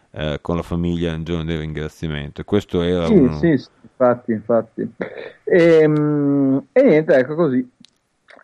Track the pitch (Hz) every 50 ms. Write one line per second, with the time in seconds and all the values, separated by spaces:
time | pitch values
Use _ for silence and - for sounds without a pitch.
0 | _ _ _ - 73 78 73 71 - - 87 85 82 - 87 85 85 87 87 85
1 | 85 85 82 80 82 78 85 85 80 80 85 80 78 78 78 76 76 78 - -
2 | - 80 76 73 71 73 - - 78 - - 104 - - - 90 85 87 90 90
3 | 85 - 226 190 139 123 - - - 170 156 127 - - _ _ _ - _ _
4 | 127 123 120 120 - - 113 107 107 - 117 113 113 - _ - 107 - - _
5 | - - - - - - - _ _ - - 185 165 170 165 160 156 151 151 151
6 | 151 151 151 147 143 143 139 143 139 135 135 139 135 - _ - 277 262 160 151
7 | 156 160 165 131 127 - 156 156 175 147 127 127 127 - _ _ _ _ _ _
8 | _ _ _ _ _ _ - -